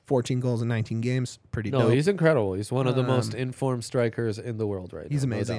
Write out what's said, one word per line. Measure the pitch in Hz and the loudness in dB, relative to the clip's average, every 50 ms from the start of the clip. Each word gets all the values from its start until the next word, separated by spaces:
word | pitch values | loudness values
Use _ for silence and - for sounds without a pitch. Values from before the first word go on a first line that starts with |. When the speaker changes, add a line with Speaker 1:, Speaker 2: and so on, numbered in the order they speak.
| _ | _
Speaker 1:
Fourteen | - 139 127 120 - 131 127 | 0 0 0 2 0 -2 -2
goals | 123 123 120 113 | 0 0 0 0
in | 117 117 | 0 0
nineteen | 117 110 107 - 113 113 | 0 -2 -2 -2 -2 -2
games. | 113 123 127 131 123 - - - _ _ | -2 0 0 0 -2 -4 -6 -12 _ _
Pretty | - 120 104 113 | -6 -6 -4 0
Speaker 2:
No, | 135 131 | 2 4
Speaker 1:
dope. | 113 110 | 4 6
Speaker 2:
he's | 120 135 151 196 | 6 4 4 2
incredible. | 202 180 160 160 156 123 104 95 92 | 2 4 4 4 4 4 2 2 0
He's | 98 104 - | -2 -4 -2
one | 123 131 131 | -2 0 0
of | 127 120 | 2 2
the | 131 | 2
most | 123 131 131 127 110 110 110 | 2 2 2 2 2 0 -2
Speaker 1:
Um, | 120 | -4
Speaker 2:
informed | 127 127 127 - 139 131 127 120 113 | -4 -4 -4 -2 -2 -2 -2 -2 -4
strikers | - - 127 120 113 - - 117 113 101 110 | -2 0 0 0 0 0 -2 -2 -2 -4 -4
in | - 123 113 107 | -6 -8 -6 -4
the | 110 | -2
world | 101 101 92 90 87 | -2 -4 -4 -8 -10
right | 90 85 - - | -12 -12 -6 -4
Speaker 1:
he's | 147 139 135 | -2 0 0
Speaker 2:
now, | 123 | 0
no | 113 | 0
Speaker 1:
amazing. | 110 107 - 113 | -2 -2 -2 -2